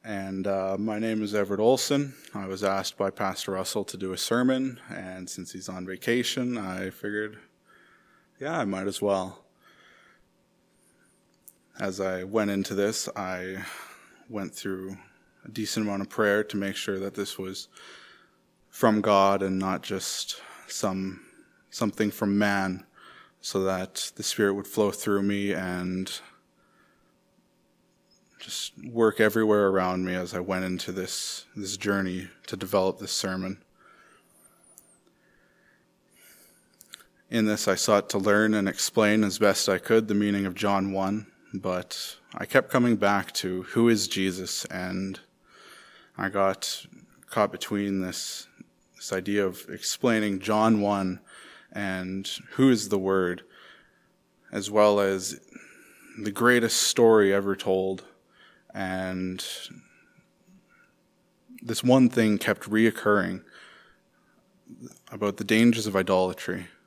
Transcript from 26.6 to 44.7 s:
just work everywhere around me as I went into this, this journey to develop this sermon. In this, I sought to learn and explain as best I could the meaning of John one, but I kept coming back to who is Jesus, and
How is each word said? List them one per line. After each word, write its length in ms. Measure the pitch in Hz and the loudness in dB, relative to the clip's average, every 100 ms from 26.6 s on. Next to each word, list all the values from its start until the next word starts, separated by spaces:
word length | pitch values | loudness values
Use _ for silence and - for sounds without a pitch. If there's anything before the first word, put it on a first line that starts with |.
| _ _ _ _ _ _ _ _ _ _ _ _ _ _ _ _ _ _ | _ _ _ _ _ _ _ _ _ _ _ _ _ _ _ _ _ _
just 360 | - - - - 127 | -12 -10 -10 -12 -6
work 340 | 117 113 - | 4 4 6
everywhere 480 | 107 110 107 104 98 | 4 4 4 6 6
around 380 | 95 92 92 92 | 4 2 0 -2
me 100 | 92 | -4
as 180 | 90 | -4
I 60 | 92 | -6
went 240 | 90 92 | -4 -2
into 300 | 92 90 - | -2 -4 -6
this, 520 | 92 90 - - - - - | -6 -6 -6 -8 -10 -12 -12
this 200 | 98 98 | -10 -4
journey 540 | 104 101 95 92 90 - - | 0 0 0 -4 -10 -16 -12
to 80 | 95 | -10
develop 440 | 92 98 95 - | 0 2 2 -2
this 120 | 95 | -6
sermon. 500 | - 98 92 95 95 _ _ - - _ _ _ _ _ _ _ - _ _ _ _ _ _ _ _ _ _ _ _ _ _ - - _ _ _ _ - - - _ _ | -4 -4 -4 -6 -10 _ _ -20 -20 _ _ _ _ _ _ _ -20 _ _ _ _ _ _ _ _ _ _ _ _ _ _ -20 -20 _ _ _ _ -20 -20 -20 _ _
In 160 | 113 107 | 2 2
this, 220 | 104 - | 2 2
I 80 | 92 | 2
sought 340 | - 104 - | 4 4 4
to 80 | 107 | 0
learn 360 | 98 104 107 | 4 4 4
and 140 | 107 98 | 2 0
explain 560 | - - - 107 107 | -2 0 4 4 4
as 160 | 104 92 | 2 4
best 280 | 104 95 - | 4 4 0
I 100 | 92 | 0
could 300 | - 113 110 | 4 4 4
the 80 | 104 | 0
meaning 300 | 104 101 98 | 2 0 -2
of 100 | 87 | -2
John 380 | 104 98 95 | 0 0 0
one, 340 | 95 95 104 104 _ _ | -2 -2 -2 -6 _ _
but 640 | 95 92 90 90 - - - _ | -8 -4 -4 -6 -12 -12 -14 _
I 120 | - 104 | -12 0
kept 260 | 135 - | 0 2
coming 240 | 131 120 107 | 0 2 4
back 380 | 101 101 92 | 2 2 -2
to 300 | - 92 92 | -6 -4 -6
who 260 | 90 117 117 | -4 2 4
is 180 | 110 - | 4 0
Jesus, 560 | 95 95 92 92 - | -2 -2 -2 -8 -8
and 540 | - | -8